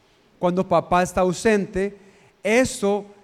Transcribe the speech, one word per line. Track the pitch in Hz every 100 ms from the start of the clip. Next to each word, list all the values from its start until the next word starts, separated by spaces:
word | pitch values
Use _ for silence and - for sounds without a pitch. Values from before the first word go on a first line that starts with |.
| _ _ _ _
Cuando | 180 180 185
papá | 170 - 180
está | 180 -
ausente, | 185 175 226 214 185 185 196 202 - _ _ _
eso | 190 226 262 - 202 202 196 -